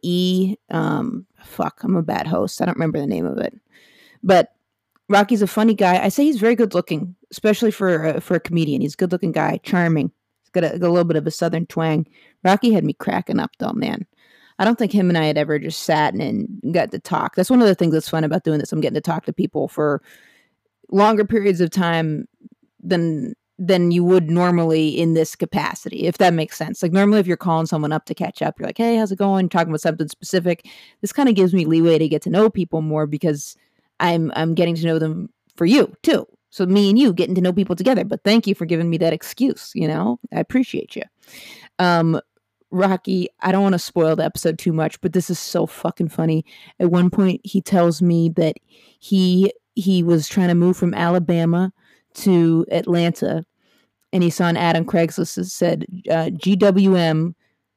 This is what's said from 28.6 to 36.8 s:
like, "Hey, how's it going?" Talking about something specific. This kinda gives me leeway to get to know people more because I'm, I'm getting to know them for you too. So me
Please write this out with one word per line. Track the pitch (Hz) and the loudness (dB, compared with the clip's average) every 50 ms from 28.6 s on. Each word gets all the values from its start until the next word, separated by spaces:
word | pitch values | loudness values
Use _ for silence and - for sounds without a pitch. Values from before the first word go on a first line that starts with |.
| - - | -10 -10
like, | 220 | -4
"Hey, | - 233 233 233 | -2 0 0 2
how's | 226 220 185 | 0 0 -2
it | 196 | -2
going?" | 180 202 196 196 190 185 170 | -2 0 0 2 0 0 0
Talking | - 180 170 170 | 0 0 0 0
about | 156 151 | -2 -2
something | - 170 156 - 156 147 | -2 -2 -2 -2 -6 -8
specific. | - _ - - - 185 170 180 170 - _ - - - - - _ _ | -8 _ -8 -2 -2 0 0 0 -2 -4 _ -20 -20 -20 -20 -20 _ _
This | - 202 - | -10 -6 -2
kinda | 285 277 254 | 0 2 2
gives | 220 190 185 180 180 | 4 4 4 4 4
me | 185 160 | 2 2
leeway | 156 160 165 165 170 160 | 2 2 4 4 4 4
to | 156 160 | 4 2
get | 147 156 151 - | 0 0 -2 -2
to | - | 0
know | 160 190 220 220 | 2 2 2 2
people | - 202 170 - - 165 | 2 -2 -4 -2 -4 -4
more | 156 156 151 156 151 | -2 -2 -2 -2 -2
because | 147 151 147 - 165 147 143 - - - _ _ _ _ _ _ _ _ _ | -2 -4 -2 -2 -2 -2 -2 -6 -14 -18 _ _ _ _ _ _ _ _ _
I'm, | - 175 170 170 160 156 - | -2 0 0 0 0 -2 -2
I'm | 135 160 165 165 | -2 -2 -2 0
getting | 165 175 170 170 | 0 0 0 0
to | 160 165 | -2 -2
know | 165 160 160 | 0 0 0
them | 160 160 156 175 202 - _ _ _ _ _ | -2 -2 -4 -6 -10 -12 _ _ _ _ _
for | - 170 | 0 2
you | 170 240 294 185 - - _ | 4 4 4 4 2 -2 _
too. | - 330 294 - - - _ _ _ _ | 0 0 0 0 -2 -8 _ _ _ _
So | _ - 190 | _ -4 0
me | 180 190 208 | 2 4 4